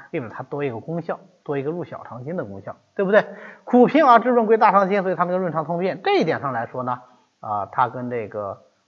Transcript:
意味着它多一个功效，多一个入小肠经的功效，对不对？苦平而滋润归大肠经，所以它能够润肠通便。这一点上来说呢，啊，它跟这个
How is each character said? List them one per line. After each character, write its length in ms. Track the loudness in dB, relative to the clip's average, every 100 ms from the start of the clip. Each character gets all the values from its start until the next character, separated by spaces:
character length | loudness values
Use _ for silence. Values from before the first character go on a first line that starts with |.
| -10
意 80 | -8
味 100 | -8
着 60 |
它 80 | -12
多 220 | -10 -6
一 60 | -6
个 100 | -6
功 200 | -8 -8
效， 180 | -6 -8 -12 _
多 120 | -6 -4
一 60 |
个 80 | -4
入 140 | -6
小 180 | -8 -14
肠 220 | -16 -14
经 120 | -8 -8
的 80 |
功 160 | -8 -10
效， 120 | -14 -16 _ -4
对 80 |
不 80 | 2
对？ 120 | 2 2 -4 -20 -20
苦 220 | 2 4 6
平 180 | 6
而 140 | 6 6
滋 100 | 6
润 160 | 2
归 140 | 4 4
大 140 | 6
肠 160 | 4 4
经， 140 | 2
所 100 | 0
以 20 |
它 80 | 0
能 100 | 0
够 60 | 0
润 140 | -2
肠 120 | -4
通 140 | -4 -2
便。 240 | -4 -2
这 160 | 0 2
一 60 |
点 160 | 2 -2
上 120 | -4
来 140 | -6 -6
说 160 | -6
呢， 180 | -6 -6 -10 _ _ _
啊， 280 | -6 -6 -4
它 220 | -2 -2
跟 220 | -2 -6
这 160 | -6 -6
个 380 | -8 -8 -10 _ _